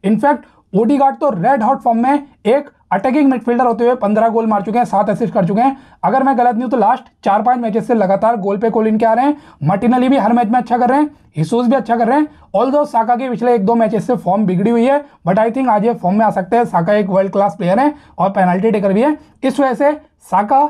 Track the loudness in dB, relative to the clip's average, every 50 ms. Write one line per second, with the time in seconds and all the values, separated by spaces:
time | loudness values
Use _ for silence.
0 | 0 0 0 2 2 0 0 0 -4 _ _ _ _ _ -2 0 2 2 2 2
1 | 2 0 0 0 -2 -2 -2 0 0 0 0 2 0 0 -2 0 0 -2 0 0
2 | 0 0 0 -2 -4 -8 _ _ _ 0 0 0 0 -6 _ _ _ _ -4 -2
3 | -2 0 0 2 2 2 2 0 -2 -2 0 0 2 0 0 0 0 0 0 0
4 | -2 0 0 2 2 2 0 0 0 0 -2 -2 -2 -2 -2 -2 -2 0 0 -2
5 | 0 0 -2 -2 -4 -2 0 -2 0 0 0 0 0 0 -2 -4 -14 -20 -14 _
6 | -4 0 0 2 0 0 0 2 2 0 0 0 -4 -2 0 0 2 2 0 -2
7 | -4 -20 _ _ -2 -2 0 0 2 0 0 0 -2 -4 -4 -4 -2 0 0 0
8 | 2 0 0 0 2 0 0 0 -2 -4 -4 -2 -2 -2 0 0 0 0 0 0
9 | 2 2 2 2 0 0 -2 -4 -8 -20 -14 _ -2 -2 -2 0 2 0 2 2
10 | 2 2 2 2 2 2 0 0 0 0 0 -2 0 0 -2 0 2 2 2 0
11 | 0 -2 -4 _ _ _ _ -6 -4 -2 0 0 0 2 0 0 0 -2 -2 0
12 | 0 0 2 0 0 -2 -6 -20 -20 _ -2 -2 0 0 0 0 -2 0 0 -2
13 | 0 0 -2 -2 -2 -6 -6 -2 0 0 0 2 2 0 2 2 0 0 0 -4
14 | -2 -2 -4 -2 -2 -2 0 0 0 0 0 0 0 0 2 2 2 2 0 0
15 | -2 -8 _ _ _ -2 0 0 0 0 -2 -2 0 0 0 0 0 -2 -2 -2
16 | -2 -2 0 2 0 0 0 -2 -4 -2 0 0 0 0 -2 -2 0 0 0 0
17 | 0 0 0 0 0 0 0 0 0 -2 -2 -4 -2 -2 0 2 0 0 -2 -4
18 | -20 -20 -6 -4 -4 -2 0 0 0 2 0 0 0 0 0 0 0 0 0 2
19 | 2 0 -2 -4 -8 _ _ _ -4 -2 0 0 0 0 0 0 0 0 0 -2
20 | -10 _ _ _ _ -2 -2 -2 0 2 2 2 2